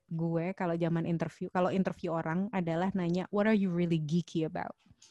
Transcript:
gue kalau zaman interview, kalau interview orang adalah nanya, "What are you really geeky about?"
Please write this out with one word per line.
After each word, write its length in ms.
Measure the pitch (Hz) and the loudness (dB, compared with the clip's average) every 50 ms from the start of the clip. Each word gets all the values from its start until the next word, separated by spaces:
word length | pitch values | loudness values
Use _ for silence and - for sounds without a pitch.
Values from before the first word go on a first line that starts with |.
| _ - | _ -8
gue 420 | 170 165 165 165 165 165 165 180 190 - | -6 -4 -2 0 0 0 -2 -2 -4 -4
kalau 180 | 190 170 170 170 | -2 -2 0 0
zaman 260 | 170 165 165 165 165 170 | 0 0 0 0 0 0
interview, 380 | 170 160 165 - - - 185 175 - | -2 -2 -2 -4 -6 -8 -8 -4 0
kalau 160 | 185 180 180 - | 0 2 2 2
interview 400 | 196 185 180 175 - - 175 160 | 2 0 0 -2 -4 -4 -4 -2
orang 320 | 165 160 160 160 180 196 208 - | -2 -2 0 0 -2 -2 -2 -2
adalah 360 | 190 175 165 165 165 180 196 190 196 | -2 0 0 0 0 0 0 0 0
nanya, 280 | 175 170 170 180 185 - - | 0 0 0 0 -2 -2 0
"What 140 | 202 202 220 | 2 4 4
are 80 | 220 208 | 4 4
you 140 | 196 190 170 | 4 2 2
really 260 | 170 175 170 175 160 | 2 2 2 2 0
geeky 440 | 156 147 160 175 165 - - 170 156 156 | 0 2 0 0 0 0 -2 -2 -2 -2
about?" 260 | 175 - - - - _ _ - - _ - - | -2 -6 -8 -8 -10 _ _ -20 -20 _ -18 -12